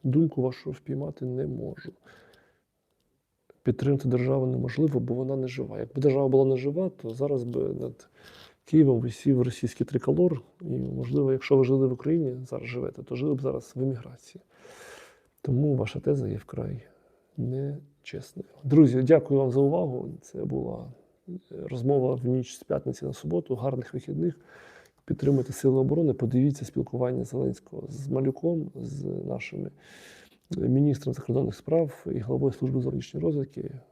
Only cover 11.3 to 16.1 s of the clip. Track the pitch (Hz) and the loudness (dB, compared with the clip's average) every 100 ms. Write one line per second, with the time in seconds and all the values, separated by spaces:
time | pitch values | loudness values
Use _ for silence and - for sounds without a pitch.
11.3 | 131 - 139 127 135 131 123 147 165 139 | 0 4 4 6 4 2 0 0 0 0
12.3 | 127 131 127 117 123 131 - 139 127 147 | -4 -8 -8 -8 -6 -6 -8 -8 -4 -2
13.3 | 135 139 131 - 127 135 120 127 127 - | 0 -2 -6 -8 -4 -4 -4 -10 -20 -20
14.3 | - _ _ - - - - - _ _ | -20 _ _ -20 -20 -20 -20 -20 _ _
15.3 | _ - 127 147 131 - - 139 | _ -2 2 2 0 -2 -2 0